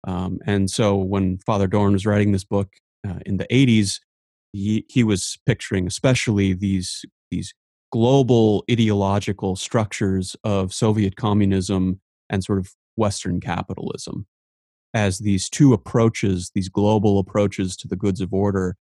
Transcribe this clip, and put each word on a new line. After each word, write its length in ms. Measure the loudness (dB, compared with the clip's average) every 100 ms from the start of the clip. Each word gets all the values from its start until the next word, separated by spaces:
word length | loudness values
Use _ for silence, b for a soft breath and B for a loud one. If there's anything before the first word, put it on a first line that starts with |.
| -6
Um, 320 | -6 -4 -6 -2
and 240 | 0 0
so 260 | 0 0 0
when 420 | 0 0 0 -2
Father 300 | -2 0 2
Doran 260 | 2 2
was 120 | 2 2
writing 260 | 2 2
this 120 | 0
book, 260 | -2 -4 -4 _ _ _ -12
uh, 120 | -10 -6
in 120 | -6
the 100 | 0
eighties, 480 | 4 6 4 2 -4 _ _ _ _ _
he, 320 | -6 -2 -2 0
he 140 | 0
was 340 | 2 0 -2 -4 -2
picturing 420 | -2 -2 -2 -2
especially 680 | -2 0 0 0 0 0
these, 520 | 0 -2 -2 -4 -12 -16 _ _
these 240 | -8 -8 -16 _ _ _
global 720 | 0 4 4 6 6 6 2 0
ideological 840 | 2 2 2 2 0 -2 -4 -4 -6
structures 800 | -4 -2 -2 -2 0 0 -4 -6
of 300 | -2 -2 -2
Soviet 420 | 0 0 2 0 -2
communism 840 | 0 2 2 0 0 0 0 -4 _ _ _
and 140 | -6
sort 140 | -2 -4
of 140 | -4 _ _ -2
Western 440 | -2 -2 -4 -6
capitalism 840 | -4 -6 -6 -10 -10 -10 -10 -12 -12 _ _ _ _ _ _
as 260 | 0 0 0
these 300 | 0 0 -2
two 240 | 4 6
approaches, 800 | 6 0 2 2 2 -2 -2 -2
these 140 | -6 -4
global 500 | 0 2 2 2 2
approaches 600 | 0 0 0 -2 -6 -6
to 100 | -8
the 80 | -4
goods 240 | -2 -2
of 140 | -4
order 420 | 0 0 0 -2 -6